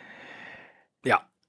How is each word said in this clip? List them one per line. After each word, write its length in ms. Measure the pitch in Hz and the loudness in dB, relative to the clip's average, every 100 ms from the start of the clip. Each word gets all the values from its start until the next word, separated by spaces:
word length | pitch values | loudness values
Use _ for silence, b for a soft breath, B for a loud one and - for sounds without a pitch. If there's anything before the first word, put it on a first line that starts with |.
| B B B B B B B B B _ 123 | B B B B B B B B B _ 4
Ja. 160 | - - _ | 4 4 _